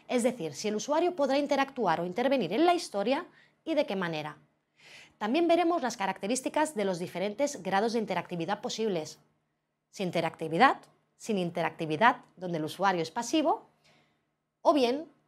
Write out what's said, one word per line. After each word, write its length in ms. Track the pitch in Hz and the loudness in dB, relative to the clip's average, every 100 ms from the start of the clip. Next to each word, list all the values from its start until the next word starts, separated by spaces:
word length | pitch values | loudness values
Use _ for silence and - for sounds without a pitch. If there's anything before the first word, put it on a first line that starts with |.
| - | -4
Es 140 | 247 | 0
decir, 300 | 233 240 160 | 0 0 -6
si 160 | 143 214 | -6 -4
el 80 | 214 | -4
usuario 400 | 214 302 349 349 | -2 0 0 2
podrá 200 | 277 269 | 0 2
interactuar 640 | 285 269 269 - 202 160 | 2 0 0 0 0 0
o 60 | 175 | 0
intervenir 480 | 180 262 269 170 | -2 0 2 0
en 120 | 214 339 | 2 4
la 80 | |
historia 520 | 349 - 202 202 277 349 - _ _ - | 2 0 -4 -2 -2 -4 -16 _ _ -4
y 80 | |
de 120 | 302 277 | -2 0
qué 120 | 196 | -2
manera. 400 | 175 156 151 151 _ _ _ _ - - - _ | -4 -4 -8 -12 _ _ _ _ -20 -20 -20 _
También 320 | 208 277 339 | -2 2 4
veremos 320 | 339 339 339 | 4 4 0
las 160 | 240 233 | -2 -2
características 800 | 196 190 196 254 294 294 302 254 | -2 -2 -2 -2 -2 0 0 0
de 100 | 196 | -2
los 120 | 180 | -2
diferentes 640 | 175 175 196 208 285 - | -4 -4 -4 -2 -4 -4
grados 300 | 185 190 226 | -2 0 2
de 80 | 233 | 0
interactividad 640 | 208 180 165 175 165 208 | -2 -4 -4 -4 -4 -4
posibles. 580 | 226 214 220 175 156 - _ _ _ _ _ _ _ | -4 -4 -2 -2 -4 -12 _ _ _ _ _ _ _
Sin 160 | - 190 | -6 -2
interactividad, 720 | 170 160 - 160 160 262 381 - _ _ _ | 0 -2 -4 -4 4 4 4 -6 _ _ _
sin 200 | - 202 | -4 -2
interactividad, 840 | 180 175 160 156 160 151 233 262 - - | 0 -2 -4 -4 -4 4 4 4 -2 -12
donde 200 | 180 165 | -6 -4
el 60 | |
usuario 380 | 156 151 196 185 | -4 0 0 2
es 100 | 160 | -2
pasivo, 560 | - 240 320 294 440 - _ _ _ _ _ _ _ _ _ | -6 -2 2 2 0 -4 _ _ _ _ _ _ _ _ _
o 100 | - | 2
bien 400 | 302 240 269 330 _ | 4 4 0 -6 _